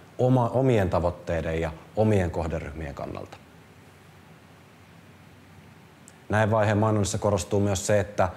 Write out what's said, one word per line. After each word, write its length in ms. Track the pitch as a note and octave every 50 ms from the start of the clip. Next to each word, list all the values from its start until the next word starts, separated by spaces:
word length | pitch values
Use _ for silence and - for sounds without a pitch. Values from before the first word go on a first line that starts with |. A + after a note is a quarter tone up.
| - - - -
oma-, 320 | A#2+ B2+ B2+ B2+ A#2+ A#2
omien 400 | A#2 A#2+ C3+ C3 A#2+ G#2+ F#2+ F2
tavoitteiden 720 | F2+ F2+ E2 F2 E2 - - - E2+ E2 D#2 E2 D#2+ E2
ja 100 | E2 D#2+ D#2+ - - - -
omien 360 | G#2 A2 G#2+ G#2+ G2 F2+ E2+
kohderyhmien 640 | D#2 F2 E2 - D#2 D#2+ C#2+ C#2+ C#2+ D#2+ D#2 C#2 C2+
kannalta. 440 | - - - - G1+ G1+ - - - - - - - - - - - - - - - - - - - - - - - - - - - - - - - - - - - - - - - - - - - - - - - - - - - - - - - - - - - - -
Näin 220 | G2+ G#2+ A2 G#2
vaiheen 260 | A2+ A2 G#2 G#2+ G#2+ G2+
mainonnassa 400 | A2 A2 G#2+ G#2+ G2+ F#2+ - G#2
korostuu 420 | - G#2 G2+ F#2+ F#2 - G#2+ G2+
myös 280 | G2+ G#2 G2 F#2 - -
se, 120 | G#2+ G#2
että 300 | F#2+ G2 - - G2 F2+ -